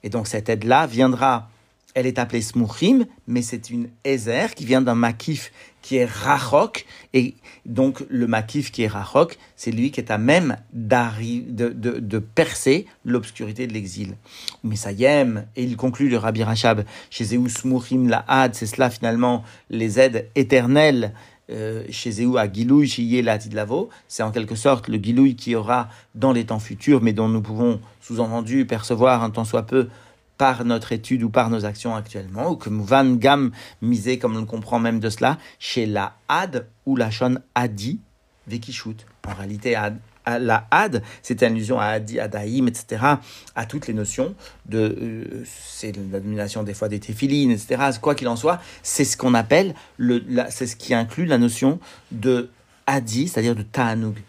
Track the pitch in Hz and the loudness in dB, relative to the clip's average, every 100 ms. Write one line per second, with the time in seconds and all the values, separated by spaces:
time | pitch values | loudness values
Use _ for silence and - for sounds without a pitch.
0 | 98 117 110 110 107 110 110 131 156 117 | -4 -4 -4 -4 -2 -2 4 4 4 4
1 | 131 123 135 123 110 _ _ _ _ 135 | 4 4 2 2 -2 _ _ _ _ -2
2 | 127 127 120 120 110 123 110 - 185 269 | -2 -2 -2 -2 -2 0 -2 0 4 4
3 | 233 - - 123 120 120 - 120 120 _ | 4 -6 -4 -4 -4 -10 -8 -8 -8 _
4 | 139 131 110 120 220 - 135 131 127 117 | -2 -2 0 -2 -2 -4 0 2 4 2
5 | 117 113 - 143 - - - _ - 131 | 0 0 -6 -6 -8 -20 -20 _ -4 0
6 | 120 107 113 143 123 143 220 - - - | 0 -2 0 0 4 4 4 -2 -14 -20
7 | - 131 123 - - - - 117 135 135 | 0 2 2 -4 -20 -20 -8 0 0 0
8 | 139 131 120 110 110 147 139 - 107 104 | -6 -2 0 0 -2 -4 -4 -2 -2 -2
9 | 95 135 165 - - _ - 113 131 135 | 0 2 2 -2 -20 _ -6 -2 -2 -2
10 | 113 107 117 165 156 - - 120 110 127 | -4 0 4 4 2 -4 -10 -10 0 2
11 | 117 110 113 120 120 113 120 120 117 120 | 2 -4 -6 -6 -6 -4 -4 -2 -4 -4
12 | 110 110 107 - 165 - 135 151 208 _ | -4 -4 -2 0 0 2 2 2 0 _
13 | - 120 120 - 110 107 127 110 95 92 | -2 -2 -2 -10 -10 -8 -6 -6 -8 -8
14 | 98 98 _ - - - 113 107 101 101 | -10 -10 _ -14 -14 -8 -6 -4 -6 2
15 | 131 147 127 110 110 - 123 113 127 127 | 4 6 4 0 -8 -6 -4 -2 -2 0
16 | 139 117 113 110 110 110 117 107 104 - | 2 2 0 0 0 2 2 2 -2 -12
17 | - - 107 120 123 110 131 127 117 131 | -18 -8 -2 0 0 -2 0 0 0 2
18 | 127 113 - 135 127 110 110 - 127 120 | 4 2 2 2 2 0 -6 0 0 0
19 | 120 117 123 120 113 - _ 113 113 104 | -2 2 2 0 -4 -20 _ -4 0 2
20 | 131 117 - - 117 131 120 143 156 131 | 0 -2 -4 -2 4 4 4 4 6 4
21 | 107 110 - _ - 113 110 110 - - | -2 -8 -20 _ -14 -8 -8 -8 -10 -8
22 | 120 104 123 123 107 95 117 143 139 123 | -8 0 2 2 0 0 4 6 6 0
23 | 117 123 117 107 107 107 104 135 226 - | 0 2 2 -2 -4 -6 -4 -4 -4 -10
24 | _ - 110 113 110 113 139 127 110 110 | _ -6 -4 -4 -6 0 2 2 0 -4
25 | 101 120 135 120 - 113 107 123 117 - | 0 6 6 4 -2 -2 0 0 -2 -12
26 | _ 113 135 123 117 110 - 98 - 139 | _ -2 2 2 0 -6 -6 -6 4 4
27 | 113 107 110 113 107 110 120 110 - _ | 4 2 2 0 -2 0 0 0 -6 _
28 | - 113 113 117 110 135 117 110 - 113 | -10 -4 -2 -2 -2 0 0 -2 -2 2
29 | 127 120 113 110 113 117 110 131 113 - | 4 4 0 -4 -2 -2 0 0 0 -6
30 | - _ _ _ 135 123 120 117 110 110 | -20 _ _ _ 2 2 0 -2 -2 -6
31 | - 131 113 110 113 113 104 104 120 113 | -2 0 2 2 2 0 -4 -6 -6 -6
32 | 107 104 95 98 147 156 - 107 101 135 | -8 -12 -10 -6 -4 -4 -4 -6 4 6
33 | 135 123 131 143 131 113 - - 113 120 | 6 6 4 4 2 -4 -20 -6 0 0
34 | 107 127 120 113 110 113 107 120 113 113 | 0 -2 -2 -2 -6 -8 -2 0 2 0
35 | 110 107 123 151 - - - - 110 104 | -2 0 0 0 -8 -16 -6 -2 -2 -2
36 | 98 - - 151 190 131 120 _ - 131 | -4 -8 -2 -2 0 -6 -8 _ -2 0
37 | 113 107 127 127 _ 123 120 101 110 202 | 0 0 0 0 _ -2 -2 -4 -6 -8
38 | - _ _ _ - 117 117 123 110 110 | -10 _ _ _ -12 -10 -10 -12 -12 -14
39 | - _ 101 98 101 104 123 113 104 110 | -18 _ -12 -10 -8 -6 -2 0 -2 -6
40 | - _ - 120 123 113 113 160 208 120 | -14 _ -4 -2 2 0 4 2 4 -2
41 | 110 - - 120 120 113 110 123 104 110 | -6 -16 -8 2 2 2 0 0 0 -2
42 | 107 120 107 104 104 127 127 117 - 110 | -4 -6 -4 -6 -4 0 0 -2 -8 0
43 | 135 139 - - - - 113 147 135 110 | 2 2 -2 -20 -12 -10 -8 -8 -6 -4
44 | 101 - 143 196 - - - 110 110 - | -4 -4 -4 -6 -18 -20 -6 0 0 -2
45 | 117 113 - - - - - - 107 98 | -8 -8 -10 -12 -14 -16 -18 -12 -10 -8
46 | 98 95 101 107 101 110 104 104 107 104 | -8 -6 -6 -4 -4 -6 -8 -4 -4 -4
47 | - 110 139 143 135 110 - 127 139 117 | -8 -4 0 2 2 2 0 0 0 0
48 | 147 143 123 117 147 175 - - - - | 0 0 -2 0 0 0 -4 -14 -6 0
49 | 135 - 127 120 110 151 190 151 - - | 0 0 2 2 4 4 4 -2 -16 -4
50 | 123 120 - 123 123 - 123 - - 120 | 0 0 0 -2 -2 -6 -8 -8 -2 0
51 | 117 - 170 131 120 117 135 170 - - | 0 -2 0 4 2 4 0 0 -8 -20
52 | _ 117 127 127 120 _ _ _ - 135 | _ -4 0 0 -2 _ _ _ -2 -2
53 | 117 113 170 - 117 117 107 - 120 113 | -2 -2 0 0 0 0 -4 -2 0 0
54 | 110 104 | -4 -6